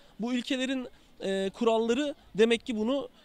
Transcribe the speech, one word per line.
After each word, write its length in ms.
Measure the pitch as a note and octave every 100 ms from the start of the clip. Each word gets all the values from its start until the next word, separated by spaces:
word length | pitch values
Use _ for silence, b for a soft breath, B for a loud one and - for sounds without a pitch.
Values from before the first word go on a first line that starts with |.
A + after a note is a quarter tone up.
| b b
Bu 140 | A3
ülkelerin, 540 | B3+ A#3 C4 B3+ C4 B3 - b -
e, 260 | G3 G3 F#3+
kuralları 640 | - A3+ A3+ A3+ A#3+ D4 C4 - F3
demek 300 | A3+ A#3 -
ki 120 | A3
bunu 320 | G#3+ C#4 - b